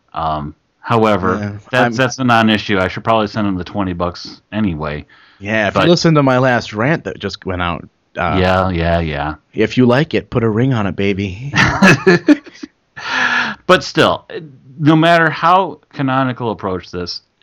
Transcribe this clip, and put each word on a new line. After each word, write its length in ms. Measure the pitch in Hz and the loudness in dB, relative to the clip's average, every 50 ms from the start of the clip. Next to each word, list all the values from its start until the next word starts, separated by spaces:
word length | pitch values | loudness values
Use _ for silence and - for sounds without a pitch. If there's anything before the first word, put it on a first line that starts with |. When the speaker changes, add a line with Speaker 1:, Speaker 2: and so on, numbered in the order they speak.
| _ _ - | _ _ -10
Speaker 1:
Um, 400 | 80 80 80 78 76 73 73 76 _ _ _ _ _ | -6 -6 -4 -4 -6 -8 -10 -12 _ _ _ _ _
however, 560 | - - 123 113 110 110 104 95 90 95 92 107 | -4 -2 2 2 4 4 2 2 0 -2 -2 -2
Speaker 2:
Yeah, 120 | 104 104 104 104 - - | -4 -6 -8 -10 -10 -4
Speaker 1:
that's, 40 | - | 0
Speaker 2:
I'm 180 | 127 127 120 117 | 0 2 2 2
Speaker 1:
that's 260 | 117 131 127 - - | 0 0 -2 -2 -2
a 60 | 131 | 2
non-issue. 540 | 123 120 113 110 110 107 104 - - 104 95 | 2 4 4 4 4 2 2 0 0 0 0
I 100 | 92 92 | 0 0
should 160 | - 113 104 | -2 -4 -2
probably 220 | 113 113 113 107 | 0 2 2 0
send 200 | 98 - 117 107 | -2 -2 -4 -4
them 100 | 101 95 | -2 -4
the 80 | 90 87 | -4 -8
twenty 280 | - - 104 98 92 90 | -8 -6 -6 -4 -4 -4
bucks 480 | 85 87 87 87 - - - - - _ _ | -4 -4 -4 -6 -8 -14 -18 -18 -20 _ _
anyway. 540 | - 107 110 101 82 76 76 76 76 73 69 - _ _ _ _ _ _ | -6 -4 -2 -2 -2 -4 -6 -6 -8 -8 -10 -14 _ _ _ _ _ _
Speaker 2:
Yeah, 300 | 98 101 110 110 107 98 | -8 -4 -2 0 0 0
if 60 | 95 | 2
Speaker 1:
But 100 | 98 185 | 2 4
Speaker 2:
you 60 | 170 | 4
listen 240 | 175 156 - 170 160 | 2 4 4 2 4
to 80 | 147 143 | 4 4
my 160 | 131 127 127 | 4 2 2
last 340 | 131 131 123 117 107 - 104 | 2 2 2 0 -2 -4 -4
rant 320 | 104 113 135 165 156 - | -4 -2 -2 -2 -2 -4
that 140 | 98 - - | -8 -10 -8
just 260 | 104 98 - - - | -8 -10 -10 -8 -8
went 160 | 95 92 87 | -8 -4 -4
out, 260 | 87 87 85 - - - _ _ _ _ _ | -2 -4 -4 -6 -10 -14 _ _ _ _ _
uh, 220 | - 87 85 78 90 | -4 -4 -2 0 2
Speaker 1:
Yeah, 300 | 92 92 92 92 92 92 | 2 2 2 2 0 0
yeah, 300 | 92 85 82 85 85 85 | -2 -2 0 0 0 0
yeah. 340 | 85 80 73 71 73 76 78 - _ _ _ | 0 -2 -4 -4 -6 -6 -8 -10 _ _ _
Speaker 2:
if 240 | - 107 107 - | -2 -2 0 2
you 80 | 127 127 | 2 4
like 300 | 120 120 131 160 - - | 4 4 4 2 0 -2
it, 160 | 101 - - | -4 -4 -2
put 120 | - 123 117 | -2 -2 0
a 60 | 113 | 0
ring 240 | 104 110 123 139 131 | 0 0 0 0 0
on 140 | 113 104 | 0 -2
it, 100 | 98 80 | -2 -4
baby. 560 | - 98 98 101 92 101 98 90 104 131 143 - - | -2 -2 -2 -2 -2 -4 -6 -8 -10 -10 -4 -2 0
Speaker 1:
<laughs> 40 | - - - - 190 190 160 - - 190 180 165 - - 294 - - - - - - - _ _ _ _ _ - - - - - - - - - - 233 208 - _ | 0 0 2 2 4 4 4 4 4 2 2 4 4 2 2 2 0 -6 -20 -18 -20 -20 _ _ _ _ _ -16 -10 -8 -4 -2 -2 -2 -2 -2 -4 -4 -8 -8 _
But 160 | - 180 180 - | 2 2 2 2
still, 420 | - - - 131 98 165 - - - - - 165 151 131 135 _ 131 131 131 | -2 0 2 2 2 2 0 -6 -12 -14 -14 -14 -16 -20 -20 _ -20 -10 0
no 180 | 156 139 165 | 2 4 4
matter 320 | 160 156 170 170 170 165 156 | 6 4 4 4 4 4 0
how 520 | 143 - - 165 180 185 196 160 - - _ _ | 0 0 2 2 2 2 2 -2 -6 -12 _ _
Canonical 600 | - - 139 135 131 131 135 127 123 - 127 117 | -8 -6 -4 -2 0 0 0 -2 -4 -4 -4 -4
approached 420 | 104 87 - 98 92 90 87 - - | -4 -4 -4 -4 -4 -6 -8 -10 -10
this, 300 | 90 90 85 - - - _ _ _ | -10 -8 -8 -10 -14 -16 _ _ _